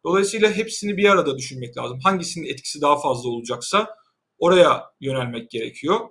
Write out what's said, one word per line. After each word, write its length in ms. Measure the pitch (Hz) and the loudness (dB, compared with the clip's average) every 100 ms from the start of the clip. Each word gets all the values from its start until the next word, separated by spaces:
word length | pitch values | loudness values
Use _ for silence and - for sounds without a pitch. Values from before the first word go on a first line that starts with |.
Dolayısıyla 480 | 170 190 196 220 208 | 2 0 0 2 2
hepsini 440 | 190 220 - 208 190 | 2 -4 -6 -6 2
bir 120 | 202 | 4
arada 300 | 190 147 131 | 4 2 -4
düşünmek 380 | 127 131 120 131 | -8 -10 -10 -8
lazım. 220 | 123 127 | -10 -2
Hangisinin 420 | 185 190 170 170 135 | 0 0 -4 -8 -8
etkisi 340 | 139 - 147 | -10 -10 0
daha 200 | 143 143 | 2 2
fazla 280 | 143 120 123 | 2 -2 -4
olacaksa 680 | 117 117 120 - 202 226 - _ _ _ _ | -6 -8 -8 0 0 -2 -10 _ _ _ _
oraya 460 | 170 185 160 113 - _ | 4 8 6 4 -4 _
yönelmek 500 | 135 131 123 117 - | -6 -4 -6 -8 -10
gerekiyor. 500 | 117 120 - 147 214 - | -10 -10 -8 -2 -2 -4